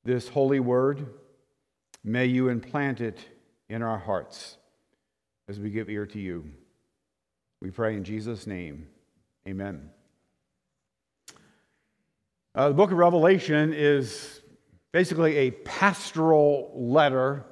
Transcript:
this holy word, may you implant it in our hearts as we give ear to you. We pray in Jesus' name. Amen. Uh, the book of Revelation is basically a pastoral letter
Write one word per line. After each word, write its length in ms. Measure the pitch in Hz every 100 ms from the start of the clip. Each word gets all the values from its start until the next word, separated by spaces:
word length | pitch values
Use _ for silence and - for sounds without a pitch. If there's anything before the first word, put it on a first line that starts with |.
| 117
this 240 | 123 -
holy 300 | 143 135 139
word, 460 | 123 123 135 143 139 - _ _ _ _ _ _ _ -
may 220 | 107 120 127
you 220 | 127 127
implant 540 | 120 - 147 139 123
it 160 | 117 - - _ _ _ -
in 140 | 113
our 160 | 113 110
hearts 600 | 101 95 71 - - - _ _ _ _ _ _ _ _ -
as 100 | 101
we 100 | 104
give 200 | 104 104
ear 160 | 104 104
to 140 | 104
you. 260 | 92 87 76 73 _ _ _ _ _ _ _ _ _ -
We 100 | 92
pray 240 | 95 110 104
in 80 |
Jesus' 440 | 92 110 107 110 -
name. 400 | 95 85 71 80 _ _ _ _ _ 98
Amen. 420 | 95 98 78 73 _ _ _ _ _ _ _ _ _ _ _ _ _ - - _ _ _ _ _ _ _ _ _ _ _
Uh, 160 | - 143
the 40 |
book 180 | 143 202
of 60 | 180
Revelation 760 | 175 175 165 190 - 151 156 151
is 680 | 147 143 123 - - - _ _ _ _ _
basically 420 | 170 180 160 160 147
a 140 | 131
pastoral 1200 | - - - 196 180 - 160 160 156 147 143 -
letter 720 | - 120 143 147 131 131 139 -